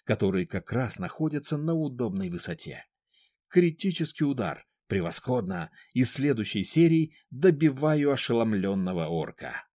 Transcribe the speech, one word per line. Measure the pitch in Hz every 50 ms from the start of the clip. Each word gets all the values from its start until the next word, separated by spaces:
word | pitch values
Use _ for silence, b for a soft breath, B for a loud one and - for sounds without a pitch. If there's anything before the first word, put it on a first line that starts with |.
| B
которые | B 113 - 110 95 95 92 87 -
как | - 92 - -
раз | 113 120 127 107 - -
находятся | 90 87 - - 156 156 147 143 - - 156 143
на | 151 160 165
удобной | 160 156 143 127 120 120 107 92 98 98 87
высоте. | 87 85 - - 82 - - 80 64 - - _ _ _ _ _ b b b b b b _ _
Критический | - 180 175 170 156 - - 196 165 - 160 - - - 156
удар. | 143 139 123 101 82 - - - _ _ _ _ -
Превосходно. | - 98 85 85 85 - - - 127 123 98 92 92 87 80 - B B B B B
Из | 120 127 -
следующей | - - 135 147 135 113 104 - - 104 95
серии | - - 156 170 165 160 160 160 156 b b b b
добиваю | 123 127 160 190 160 139 160 151 131 131 151 156 151 151 143 143
ошеломлённого | 135 123 - - 123 117 113 110 107 98 92 98 98 95 92 92 92 85 82
орка. | 78 85 82 76 - - - - 64 - - - _ _